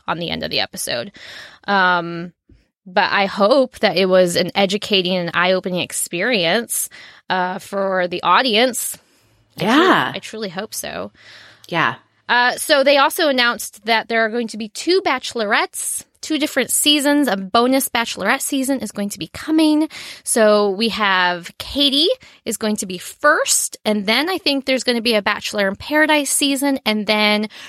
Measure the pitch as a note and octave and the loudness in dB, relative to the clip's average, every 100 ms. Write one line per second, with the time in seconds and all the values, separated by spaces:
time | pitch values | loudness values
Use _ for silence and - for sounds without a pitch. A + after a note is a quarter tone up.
0 | - E3 E3+ - - - G2 - - A#2+ | -8 -6 -4 -6 -4 -4 -4 -6 -6 -6
1 | G3+ - - - - - - G3+ F3+ F3+ | -8 -12 -20 -20 -20 -16 -2 2 4 2
2 | E3+ E3+ F3 - _ _ _ _ F#3+ F3+ | 0 -8 -10 -14 _ _ _ _ -6 0
3 | F3+ G3 G3 G3 G3+ C#4 C4 - G#3 E3 | 0 0 -2 2 4 4 2 0 0 2
4 | F#3+ F#3 F3+ F3 F3+ G3 G3 G3+ - G3 | 4 4 4 2 -2 0 0 -2 0 0
5 | F3+ F#3 E3+ E3+ F3+ F#3 F#3 F3+ C#3+ - | 0 -2 -2 0 2 0 -2 -4 -6 -6
6 | - F3 G#3+ A#3 E3 G#3 A#3 - - - | -6 -4 -2 0 0 0 -2 -6 -8 -12
7 | - - - F#3 F3+ F#3 - G3 G3 F#3 | -20 -20 -6 -2 -2 -6 -8 -4 -2 0
8 | F3+ F3+ E3+ F#3 A#3+ G#3 B3+ A3 - - | -2 -2 2 4 4 2 2 0 -8 -10
9 | _ _ _ _ _ - F3+ C4+ F4+ G3 | _ _ _ _ _ -6 2 4 4 4
10 | B2+ D#3+ - A3 G#3 E3+ A3 - - D2+ | 2 -4 -12 -10 -10 -8 -10 -8 -8 -8
11 | G#3 _ - - - - - E3 B2+ - | -10 _ -20 -20 -20 -20 -6 0 0 -2
12 | _ _ - A#3+ B3 E3+ - D4 C4+ C#4 | _ _ 0 2 2 0 0 4 6 6
13 | D4 - D#4 B3+ A#3+ A#3 - - A3 A3+ | 4 2 0 2 2 0 -8 -12 -2 0
14 | - A#3 A3+ A#3 A3+ G#3+ A3+ - - F#4+ | 0 0 0 -2 -6 -8 -12 -8 0 0
15 | F#4 C4 - A#3+ G#3 B3 F4+ - - - | 0 -4 -4 -6 0 0 0 -6 -8 -8
16 | - _ - D#4 D4 - A#3 - D4 D4 | -12 _ -6 -2 -2 -2 -2 0 2 2
17 | C#4+ D4 C4+ G3 F#3+ A#3 B3 C4 - A#3+ | 4 2 2 0 0 2 4 2 0 -4
18 | A#3 - F#3+ C4+ - C#4 C4 C4+ G#3 - | -4 -4 -2 -2 0 -2 -2 -2 -4 -6
19 | G3+ G3 - - - D#4 D#4 D4+ D#4 - | -6 -6 -12 -10 -2 2 4 4 0 -4
20 | - - - - G#3+ G#3 G#3 F#3+ A3+ F#3+ | -16 -14 -4 4 6 6 4 0 -2 0
21 | G#3 F#3 F3+ F3+ F3 - - C4+ C#4+ C#4 | 2 2 2 0 -8 -16 -8 0 0 2
22 | F4 B4+ - - - A3 G#3+ G#3+ G3 F#3 | 0 -2 -6 -16 -10 -4 -4 -4 -6 -10
23 | - - D4 E4+ C#5 - - - - G#3+ | -12 0 2 2 2 0 -2 -6 -2 -2
24 | G3 A#3 D#4+ F#4+ D4+ C#4 B3+ C4 - A#3+ | 0 0 0 -2 -2 -2 0 -2 0 -2
25 | A3+ G#3+ G3+ G#3 - G#3+ G3 G3+ - D4+ | 0 0 0 -4 -4 -2 -2 -2 -2 2
26 | D#4 D4+ C#4 - C#4+ C#4 C#4+ C4+ - G#3+ | 4 2 0 0 0 0 0 0 0 -2
27 | G#3 G#3+ G#3 G#3 G#3+ - | 0 2 2 2 -2 -8